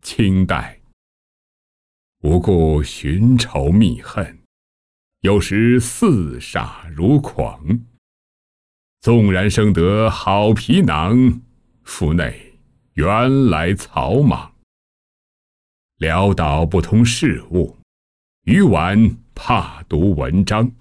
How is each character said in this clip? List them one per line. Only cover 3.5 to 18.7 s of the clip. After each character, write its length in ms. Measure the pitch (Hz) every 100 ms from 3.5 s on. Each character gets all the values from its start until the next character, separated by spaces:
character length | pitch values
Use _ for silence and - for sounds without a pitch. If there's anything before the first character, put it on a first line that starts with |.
| - 69
觅 320 | 95 107 117
恨， 380 | - - 78 - _ _ _ _ _ _ _ _
有 180 | 95 101
时 400 | 90 98 117 123
四 600 | 120 - 233 127 80 62
煞 500 | - - 113 - 82
如 320 | 76 90 147
狂。 400 | 147 - 62 - - 123 - _ _ _ _ _ _ _ _ _ _ _
纵 280 | - 117 104
然 200 | 92 101
生 200 | - 107
得 380 | 87 85 104 110
好 460 | 107 - 98 107
皮 260 | 107 - 190
囊， 600 | 170 76 82 120 127 - - _ _ _
腹 300 | - - 82
内 440 | 85 67 - - _ _ _ _
原 540 | - 78 107 127 139 127
来 240 | 78 85
草 480 | 98 - - 65 113
莽。 320 | 143 64 - _ _ _ _ _ _ _ _ _ _ _ _ _ _ _
潦 340 | 80 82 101
倒 320 | 95 80 73
不 160 | 82 92
通 240 | 80 107
事 380 | 120 117 156 85 -
务， 260 | 87 82 - _ _ _ _ _ _
愚 180 | - 143
顽 520 | 196